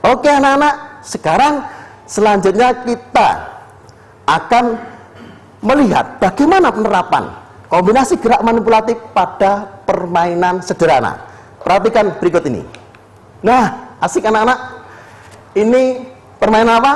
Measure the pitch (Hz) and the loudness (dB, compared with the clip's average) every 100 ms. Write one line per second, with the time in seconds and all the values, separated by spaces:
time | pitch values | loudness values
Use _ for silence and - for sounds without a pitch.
0 | - 269 294 285 269 277 294 277 - - | 0 2 2 2 2 2 0 -2 -10 -20
1 | - - 156 175 285 294 - - - - | -14 -6 -2 2 2 0 -8 -16 -20 -20
2 | - - 214 202 190 190 247 247 247 233 | -10 0 2 2 0 2 0 0 -4 -8
3 | - 240 175 90 - - - - - - | -2 0 2 0 -10 -20 -20 -20 -20 -20
4 | - - - 160 - 240 240 220 - - | -20 -10 -4 -4 2 0 0 -4 -12 -20
5 | - - - - - - 214 285 240 - | -20 -20 -20 -20 -20 -8 0 2 2 0
6 | - - 190 185 294 381 311 220 214 190 | -4 -2 -2 2 2 4 2 0 -2 -2
7 | 175 139 90 - - - - 170 180 240 | 0 -2 -4 -14 -20 -20 -2 0 2 2
8 | 262 359 226 226 226 226 214 226 220 233 | 2 0 2 2 2 0 2 0 0 -6
9 | - 208 180 - 196 202 208 - - 196 | -4 -2 -2 0 0 0 -6 -10 -4 -4
10 | 180 175 175 175 180 180 - 175 165 139 | -2 -2 0 0 0 -2 -6 0 2 2
11 | 107 - - - - - - 190 202 226 | 0 -8 -16 -20 -20 -12 -2 0 2 0
12 | 208 156 175 165 156 101 71 - - - | 0 -2 0 0 -2 -6 -10 -20 -20 -20
13 | _ - - - 208 254 277 - - - | _ -20 -20 -4 0 2 0 -6 -18 -8
14 | 175 - 220 214 226 254 - - - - | -4 -2 -2 0 0 -2 -6 -18 -20 -20
15 | - - - - - 196 214 247 262 254 | -20 -20 -20 -20 -6 -2 2 2 2 -2
16 | - - - - 202 220 226 233 269 | -12 -20 -20 -4 0 2 4 2 2